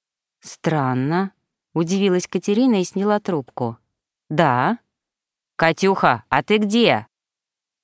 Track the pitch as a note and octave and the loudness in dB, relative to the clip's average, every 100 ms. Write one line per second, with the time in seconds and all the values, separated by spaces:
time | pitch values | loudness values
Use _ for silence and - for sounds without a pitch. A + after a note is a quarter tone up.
0 | _ _ _ _ - - E3 D#3 C3 B2+ | _ _ _ _ -12 -6 -2 0 -2 -2
1 | C#3 F3 G3 _ _ _ _ D#3 E3+ F#3+ | -2 -2 -4 _ _ _ _ -4 -2 0
2 | G3 F3+ - F#3 - G#3 C4 G3+ F3+ F#3+ | 0 0 -2 -6 -2 0 2 2 0 -4
3 | G#3 G#3 G#3 D#3+ - - A#2+ A#2 _ _ | -2 -2 -2 -6 -6 -8 -8 -8 _ _
4 | _ _ _ D3+ D3+ B2 D#3 A#3 _ _ | _ _ _ 0 2 2 0 -4 _ _
5 | _ _ _ _ _ - E3 D#3+ F#3+ F#3+ | _ _ _ _ _ 0 0 2 0 2
6 | D#3+ A#2 - C#3 - G#3 G#3 A#3 G3 G#2+ | 2 0 0 -2 0 0 2 2 2 2
7 | - _ _ _ _ _ _ _ | -4 _ _ _ _ _ _ _